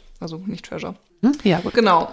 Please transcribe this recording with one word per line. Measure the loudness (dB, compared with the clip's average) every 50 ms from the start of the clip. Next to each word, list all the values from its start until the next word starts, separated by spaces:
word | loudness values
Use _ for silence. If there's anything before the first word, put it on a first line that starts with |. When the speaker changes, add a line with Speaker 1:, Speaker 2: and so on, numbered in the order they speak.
| _ -20 -18 -14
Speaker 1:
also | -14 -12 -12 -10 -10
nicht | -10 -10 -10 -12
Treasure. | -12 -12 -10 -10 -10 -12 -14 _ _ _ -2 0
Speaker 2:
Hm? | 0 0 2 2
Ja, | 2 2 2
gut. | 0 -2 0
Speaker 1:
Genau, | 2 4 6 4 4 2 0